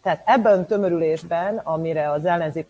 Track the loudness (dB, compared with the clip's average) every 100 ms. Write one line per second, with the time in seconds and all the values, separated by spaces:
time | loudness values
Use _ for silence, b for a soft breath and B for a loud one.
0 | -2 -2 2 4 6 4 2 0 0 0
1 | 0 -2 -2 -4 -2 -4 -4 -4 -2 -2
2 | -2 -2 0 0 -2 -6 -6